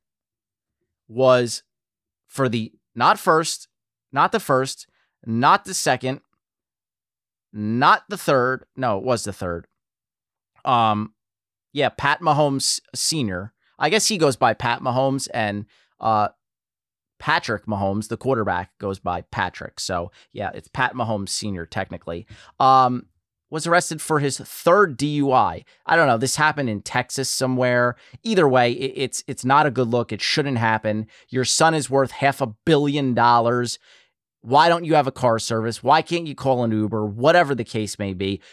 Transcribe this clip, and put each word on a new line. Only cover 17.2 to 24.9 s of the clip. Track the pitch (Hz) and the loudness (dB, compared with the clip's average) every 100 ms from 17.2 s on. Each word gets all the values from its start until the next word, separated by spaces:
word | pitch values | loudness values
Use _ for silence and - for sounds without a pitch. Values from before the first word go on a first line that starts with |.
| - 165 - 107 | -2 -2 -2 -6
Mahomes, | - 101 98 101 107 | -4 -4 -2 -2 -6
the | 113 | -6
quarterback, | 123 123 98 90 92 _ | -2 -2 0 -2 -6 _
goes | 104 95 | -8 -6
by | 90 87 | -6 -8
Patrick. | - - 92 - - - | -6 -4 -4 -6 -14 -10
So, | - 87 87 - _ | -6 -6 -6 -12 _
yeah, | - 98 | -10 -8
it's | - - | -10 -10
Pat | - 127 | -4 -4
Mahomes | 123 113 104 98 | -2 -4 -4 -4
Senior, | - 107 92 | -8 -6 -8
technically. | 82 101 95 90 - 85 - - - - | -8 -8 -8 -10 -10 -12 -12 -20 -12 0
Um, | 131 131 127 123 - _ _ _ _ | 4 6 4 0 -10 _ _ _ _
was | 156 170 | -8 0
arrested | 170 - 156 | 0 0 -6
for | - 156 | -2 0
his | 143 - | 0 -4
third | - - 170 190 190 | -10 -2 4 4 4